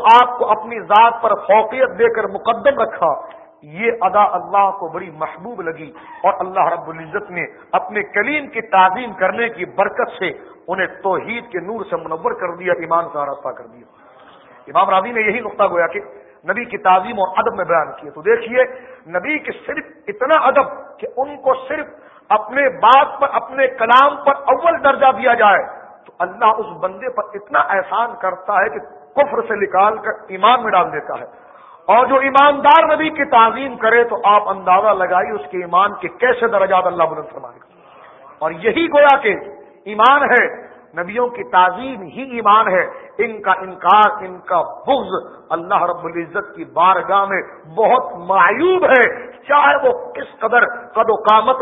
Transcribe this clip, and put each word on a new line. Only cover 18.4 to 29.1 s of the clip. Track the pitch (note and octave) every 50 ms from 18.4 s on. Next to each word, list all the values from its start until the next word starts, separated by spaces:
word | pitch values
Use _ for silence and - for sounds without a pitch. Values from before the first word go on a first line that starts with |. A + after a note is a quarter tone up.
| A#3 A3 B3 B3+ B3+ B3+ - - - - - - _ D#3+
نبی | E3+ F3+ F#3+ C#4 D4+ C#4+
کے | D4+ B3 -
صرف | - - - C#4+ - - - - - _
اتنا | - G3+ - B3+ C#4 D#4+ D4+ -
ادب | B3+ - C#4+ C4 - - - - - - -
کہ | G#3 - -
ان | B3 C4+ D4 D4 C#4+
کو | - C4 B3+ C4 -
صرف | C4 D4 D#4 D4 - - - _ - _ _ _ -
اپنے | G#3 G#3+ - - B3 C#4 C#4 C4 - -
بات | - - C4 C#4 D4 D4 - -
پر، | - - - A3+
اپنے | - - B3+ C4+ C4 B3+ -
کلام | - A3+ A3+ A#3+ C4 C#4 C#4+ C#4+ - -
پر | C#4+ C#4 C#4 - - C4
اول | C4 E4 E4+ E4 - -
درجہ | C#4 C4+ - C4+ C4 B3+
دیا | A3 A#3+ B3+ A#3
جائے | A3+ A3 G#3 F#3+ D#3+ C3 - - - - - - - _
تو | - - -
اللہ | F3 F3+ F#3 G#3+ A#3 G#3+ A3+ A#3 G#3+
اس | - F3 D#3
بندے | E3 F#3 F#3+ - B3+ B3 -
پر | - G3+ - -
اتنا | G3+ G3+ - C#4+ - - -
احسان | G3+ F#3+ F#3 - F#3 G#3+ A#3 A#3+ - -
کرتا | - F#3+ F3+ F#3 - - G#3 F#3
ہے | G3+ A3
کہ | A3 G#3 - - - - - _